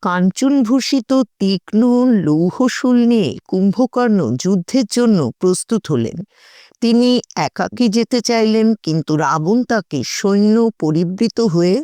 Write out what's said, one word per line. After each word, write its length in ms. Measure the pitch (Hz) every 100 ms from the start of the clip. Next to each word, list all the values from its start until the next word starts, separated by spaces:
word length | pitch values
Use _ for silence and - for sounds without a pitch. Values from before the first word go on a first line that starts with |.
কাঞ্চনভূষিত 1080 | 202 180 185 - 269 277 220 262 - 277 240 262 240 _
তীক্ষ্ণ 440 | 196 190 - 214 247 247 254 226
লৌহশূল 800 | 151 151 175 - 254 - 254 247 233
নিয়ে 240 | 233 160 - _
কুম্ভকর্ণ 720 | 190 196 185 247 - 247 208 135 123
যুদ্ধের 480 | 185 196 170 262 233
জন্য 340 | - 240 202 131 -
প্রস্তুত 440 | 185 180 - 226 -
হলেন। 280 | 147 113 165 196 _ - - - _
তিনি 300 | 233 233 247 247 - -
একাকী 500 | 147 - 190 214 247
যেতে 300 | 208 226 254
চাইলেন, 460 | 226 233 220 220 220
কিন্তু 380 | 220 - 160 151 156
রাবণ 400 | 151 156 151 233
তাকে 360 | 247 226 - 143 120
সৈন্য 500 | - 202 202 208 220 226 -
পরিবৃত 580 | 156 156 170 185 233 -
হয়ে 340 | 226 165 175 202